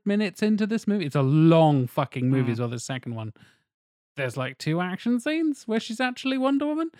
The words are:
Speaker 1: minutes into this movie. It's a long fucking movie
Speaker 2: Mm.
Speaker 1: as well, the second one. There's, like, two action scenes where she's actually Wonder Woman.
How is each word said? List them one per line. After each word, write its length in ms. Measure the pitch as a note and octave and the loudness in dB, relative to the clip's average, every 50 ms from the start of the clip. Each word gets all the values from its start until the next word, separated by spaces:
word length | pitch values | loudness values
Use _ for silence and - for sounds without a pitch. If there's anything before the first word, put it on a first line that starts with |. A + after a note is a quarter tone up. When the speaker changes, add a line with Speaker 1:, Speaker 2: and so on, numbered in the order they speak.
| - | -2
Speaker 1:
minutes 360 | G3+ G3+ G#3 G#3+ F#3+ - - G#3+ | 0 0 0 0 -2 -2 -2 0
into 240 | G#3+ G#3+ G3 A3 G3+ | 0 2 2 0 0
this 180 | A3+ A3 - - | -2 -2 -2 0
movie. 180 | G3+ G#3 E3+ | -2 0 -2
It's 100 | C#3+ - | -2 0
a 60 | D3 | 2
long 680 | C3+ C3 C#3+ D#3 D#3 E3 E3 E3 D#3+ D#3 D3 C3+ B2+ B2 | 2 4 4 6 6 8 8 8 6 6 4 2 0 0
fucking 420 | - - C#3 - - C3 B2 B2+ | -2 -4 -4 -4 -4 -2 0 2
movie 200 | C3+ C3+ B2+ A#2+ | 2 2 2 0
Speaker 2:
Mm. 40 | A2+ | 0
Speaker 1:
as 60 | A2+ | -2
well, 100 | B2 A#2 | -2 -4
the 100 | A#2+ A#2+ | -6 -8
second 360 | - - C3+ B2+ - B2 A#2+ | -8 -8 -8 -8 -8 -10 -10
one. 160 | A2+ A2 A2 - _ - _ _ _ _ _ _ _ _ _ _ _ _ _ - C#3+ | -8 -10 -12 -12 _ -20 _ _ _ _ _ _ _ _ _ _ _ _ _ -8 -6
There's, 180 | C#3 B2+ A2+ | -6 -4 -4
like, 220 | C3+ B2+ C3 C3+ - | -4 -6 -6 -8 -6
two 240 | - D#3 D#3 E3+ | -4 -2 -2 -2
action 380 | F3+ F3+ F3+ - - A#3 B3 B3 | -2 -4 -6 -4 -2 -2 -2 -2
scenes 420 | - D4 D#4 D#4+ E4 D#4 C#4+ - - | -2 -2 -2 -2 0 -2 -2 -4 -6
where 140 | - A3 A3+ | -4 -4 -4
she's 220 | - - A3+ - | -4 -6 -6 -4
actually 360 | B3+ B3+ B3+ - - C4 C4 C4 | -4 -4 -4 -4 -4 -4 -2 0
Wonder 280 | B3+ C4+ C#4 C#4 D4 | 0 0 0 0 0
Woman. 240 | D4 D4+ D#4 E4 E4 _ | -2 -2 -2 -4 -6 _